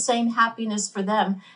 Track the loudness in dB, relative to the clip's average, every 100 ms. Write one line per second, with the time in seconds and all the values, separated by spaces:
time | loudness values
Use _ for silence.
0 | 0 2 2 2 0 0 -4 -4 -4 -4
1 | 0 0 0 -2 -8